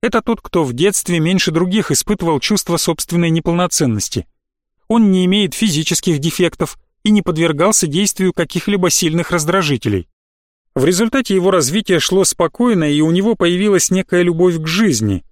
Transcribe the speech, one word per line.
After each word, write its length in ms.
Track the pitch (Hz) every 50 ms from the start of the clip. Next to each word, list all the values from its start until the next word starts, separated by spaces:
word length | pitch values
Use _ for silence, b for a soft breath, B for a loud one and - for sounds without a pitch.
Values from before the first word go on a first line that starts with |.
это 220 | - 131 - 233 -
тот, 180 | - 233 -
кто 240 | _ - - 180 160
в 80 | 131 120
детстве 480 | 120 156 202 202 - - - 175 170
меньше 300 | 156 160 185 185 - -
других 400 | 160 160 175 180 185 220 190 -
испытывал 500 | - - - - 214 190 - 170 160 143
чувство 380 | - - 214 196 - - 170 165
собственной 500 | - - 165 - - - 170 170 170 170
неполноценности. 960 | 160 165 - - 170 175 180 175 - - 160 131 113 104 - - - 117 - _ _ _ _ _ _ _ _ _ _ _ _ _
Он 220 | 220 233 226 202
не 160 | 190 185 180
имеет 260 | 180 190 208 208 180 156
физических 680 | - - 220 160 147 160 - 175 156 - - 165 143
дефектов 600 | 135 165 - - 180 170 - - 170 147 - - _ _ _ _ _
и 80 | 208
не 100 | 214 208
подвергался 680 | 185 - 165 156 170 165 156 143 165 202 220 - -
действию 460 | 160 139 165 208 202 - - 185 185 170
каких-либо 560 | - 170 - - 180 - - 202 196 180 180
сильных 440 | - - - 165 156 170 170 - 175
раздражителей. 760 | 175 156 147 175 196 180 147 143 117 - 117 104 95 85 _ _ _ _ _ _ _ _ _ _ _ _ _ _
В 120 | - 131
результате 480 | 151 185 175 226 226 - 269 247 - 196
его 160 | 190 175 190
развитие 500 | 190 180 147 123 151 220 214 - 185 160
шло 240 | - - 185 190 190
спокойно, 680 | 170 - - 175 165 - - 240 247 226 185 160 151
и 120 | 147 147 151
у 80 | 160
него 240 | 165 180 196 220 226
появилась 560 | - 190 170 175 180 196 208 202 180 160 -
некая 320 | 185 185 185 _ - 180 180
любовь 340 | 175 175 160 180 185 170
к 100 | 165 156
жизни 580 | 156 160 185 226 208 143 110 110 104 98 90 - -